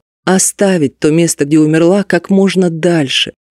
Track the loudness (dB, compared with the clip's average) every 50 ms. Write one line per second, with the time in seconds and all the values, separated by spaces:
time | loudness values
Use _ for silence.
0 | _ _ _ _ _ -2 0 0 0 -4 -2 -2 -2 0 0 0 -2 -2 -4 _
1 | -2 0 2 2 0 -2 -2 -4 -2 0 2 2 2 2 2 2 2 2 2 0
2 | 0 -2 -4 -4 -2 0 0 2 2 0 0 0 -2 -2 -2 -2 -2 0 0 0
3 | -2 -2 -2 -4 -4 -4 -8 _ _ _